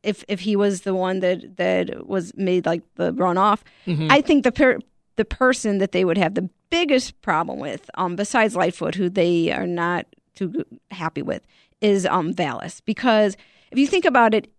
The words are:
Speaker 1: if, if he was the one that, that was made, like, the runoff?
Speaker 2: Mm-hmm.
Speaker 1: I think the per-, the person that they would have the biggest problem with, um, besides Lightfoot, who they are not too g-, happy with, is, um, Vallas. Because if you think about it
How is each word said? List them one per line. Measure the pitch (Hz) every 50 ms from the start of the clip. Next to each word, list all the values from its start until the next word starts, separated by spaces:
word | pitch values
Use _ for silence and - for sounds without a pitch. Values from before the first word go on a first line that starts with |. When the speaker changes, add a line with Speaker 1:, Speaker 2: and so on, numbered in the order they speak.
| -
Speaker 1:
if, | 202 202 - - -
if | 208 180
he | 180 220 208
was | 196 202 202 196 185
the | - 196 185
one | 185 185 185 185 190
that, | 185 180 185 170 - - 185
that | - 180 185 185 185 175 - - - -
was | - 196 190 170 180 -
made, | - 196 185 180 180 170
like, | 170 170 170 - _ _
the | - 175 165
runoff? | 170 247 185 180 175 185 196 214 208 - _ _ _ _ _
Speaker 2:
Mm-hmm. | 190 170 151 160 156
Speaker 1:
I | 262 285
think | 285 - 311 285 -
the | 247
per-, | 226 - 277 254 240 - - _ _ _ _ _ _
the | - 214
person | - - - 262 254 254 - - 214 202 196
that | 190 196
they | - 180 190
would | 180 165
have | 202 180 160 202
the | 175 185 180 _ _ _ _
biggest | 330 339 349 285 277 262 - - - _
problem | _ 214 165 156 170 - 135 143
with, | 139 147 107 - _ - -
um, | - 185 175 175
besides | 175 208 - - 240 220 214 -
Lightfoot, | 180 170 175 175 - 170 160 170
who | 190 190 180
they | 190 190 170 175 175 170 165 -
are | - - 185
not | 175 175 175 170 175 175 175 - _ _ _ _ _ _
too | - 190 170
g-, | 208 330 - _ 117 - _ _
happy | - 175 160 156 _ 147
with, | 143 - - - _ _ _ _ _ _ _ _
is, | 214 214 202 196 180
um, | - - 185 156 156
Vallas. | 139 - 156 143 120 - - 175 - -
Because | _ - 208 - - 247 220 214 214 202 196 - - _ _ _ _ _
if | - 262
you | 285 277
think | 403 370 -
about | 330 247 247 233 220 214
it | 214 - _ _